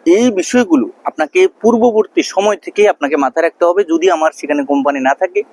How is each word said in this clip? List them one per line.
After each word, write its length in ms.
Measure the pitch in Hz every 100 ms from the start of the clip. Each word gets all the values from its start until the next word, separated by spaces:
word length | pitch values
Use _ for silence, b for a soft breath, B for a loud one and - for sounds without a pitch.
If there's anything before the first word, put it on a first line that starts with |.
এই 260 | 165 196 247 233
বিষয়গুলো 460 | - 247 240 330 - -
আপনাকে 440 | - - - - 370 _
পূর্ববর্তী 600 | 220 240 240 214 - 170 -
সময় 220 | - 208 196
থেকেই 240 | - 180 208
আপনাকে 220 | - 143 147
মাথায় 200 | 131 165 165
রাখতে 180 | _ 175
হবে। 160 | 180 170
যদি 180 | 165 185 165
আমার 140 | 156 -
সেখানে 240 | 147 147 139
কোম্পানি 280 | 143 139 143 131
না 60 | 139
থাকে 200 | 185 190 -